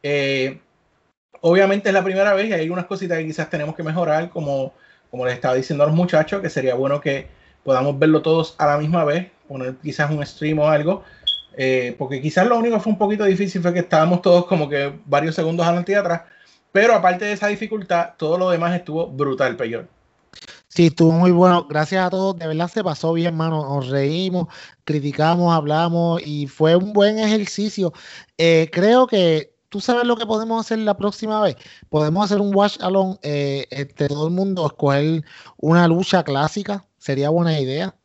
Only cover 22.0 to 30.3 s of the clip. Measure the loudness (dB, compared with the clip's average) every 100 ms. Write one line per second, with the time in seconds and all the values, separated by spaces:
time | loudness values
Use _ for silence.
22 | -2 -2 -4 -4 -6 -4 -4 -4 -4 -4
23 | -2 0 -2 -2 -2 -2 -4 -4 -2 -2
24 | 0 -2 -2 -4 -6 -12 -20 _ -6 -4
25 | -4 0 0 2 2 2 0 0 0 0
26 | 0 -2 -4 -8 -8 0 4 4 2 2
27 | 2 2 0 0 -2 -4 -6 -2 -4 -4
28 | -20 -20 -20 0 4 4 4 2 4 6
29 | 4 4 4 2 -2 _ _ -8 -2 0
30 | 0 -2 -2